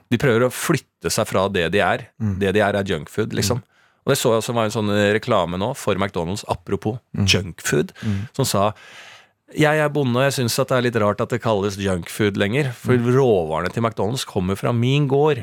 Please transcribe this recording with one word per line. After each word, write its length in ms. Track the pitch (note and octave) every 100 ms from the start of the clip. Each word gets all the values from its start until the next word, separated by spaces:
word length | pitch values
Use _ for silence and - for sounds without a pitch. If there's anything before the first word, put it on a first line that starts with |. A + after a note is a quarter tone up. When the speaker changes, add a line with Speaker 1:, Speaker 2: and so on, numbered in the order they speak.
| -
Speaker 1:
De 80 | A#2
prøver 300 | C#3 A2+ B2+
å 40 |
flytte 580 | - - D#3 - _ E2
seg 160 | - G#2+
fra 200 | G#2 F#2+
det 240 | G2 E2
de 80 | G2
er. 280 | F2+ A#2+ B2+ -
Speaker 2:
Mm. 180 | A2 F#2
Speaker 1:
Det 140 | F#2+
de 60 | G2+
er, 160 | G2+ G2+
er 80 |
junkfood, 480 | G2 E2 D2 - A2+
liksom. 300 | A2 A2 B2
Speaker 2:
Mm. 20 | - _ _ _ -
Speaker 1:
Og 40 |
det 60 | C3+
så 160 | C3
jeg 80 | A2+
også 120 | G#2+ A#2
var 100 | A2
en 60 |
sånn, 180 | A2+ G#2
eh, 240 | G2+ G2+
reklame 420 | G#2+ - A2 E2+ F2+
nå 160 | G#2 C#3
for 160 | - F#2+
McDonald's, 480 | G2 F2+ E2 G2+ -
apropos 500 | - - G2 A2 A#2+ _ -
Speaker 2:
Mm. 100 | G2
Speaker 1:
junkfood, 640 | F#2+ F#2+ - - D3+ F#3 -
Speaker 2:
Mm. 240 | A2+ G2 A2
Speaker 1:
som 120 | - C3
sa, 280 | G#2 G2+ G#2+ - - - - - _ _
«Jeg 280 | - D3+ D#3
er 100 | D3+
bonde, 260 | D3 C3+ A#2+
og 60 | C#3
jeg 140 | C3 A#2
synes 140 | -
at 80 | C3
det 100 | C3
er 40 |
litt 180 | A#2+ A#2
rart 200 | G#2 G2+
at 80 | A#2
det 120 | A#2+
kalles 340 | A#2+ G#2+ G2+ G2
junkfood 640 | G2 F#2 E2 - G#2 G2
lenger, 340 | G2+ B2+ C#3
for 220 | A#2+ -
Speaker 2:
Mm. 140 | B2 A#2+ B2+
Speaker 1:
råvarene 560 | C3 G2+ D#2 D#2 F2
til 80 | -
McDonald's 420 | A2+ G#2+ G2+ C3
kommer 320 | - G#2 F2+ G2
fra 160 | C3
min 360 | A#2+ A#2+ C#3 C#3+
gård. 300 | C#3 D#3 C3+